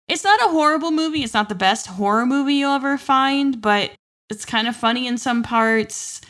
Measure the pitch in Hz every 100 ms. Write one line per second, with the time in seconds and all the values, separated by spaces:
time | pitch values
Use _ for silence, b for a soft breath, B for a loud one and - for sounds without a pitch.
0 | - 330 392 427 415 320 302 311 330 311
1 | 320 302 240 220 208 185 190 220 - 185
2 | 202 220 247 277 277 285 277 277 277 277
3 | - 269 269 277 277 240 208 208 - -
4 | _ _ - 214 - 226 226 233 226 247
5 | 247 240 262 233 233 233 220 220 208 -
6 | - - B